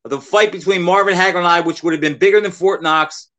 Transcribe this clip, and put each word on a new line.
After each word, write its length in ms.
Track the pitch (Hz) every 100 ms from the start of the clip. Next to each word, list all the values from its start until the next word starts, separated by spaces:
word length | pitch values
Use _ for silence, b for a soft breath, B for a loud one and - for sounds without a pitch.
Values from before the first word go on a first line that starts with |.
the 160 | 113 135
fight 320 | - 208 214
between 300 | 196 160 190
Marvin 320 | 175 196 196
Hagler 240 | 180 190 180
and 80 | 175
I, 140 | 170
which 220 | 165 160
would 100 | 165
have 80 | 160
been 180 | 151 135
bigger 220 | 196 208
than 120 | 208
Fort 300 | 180 190 185
Knox, 460 | 160 156 151 - -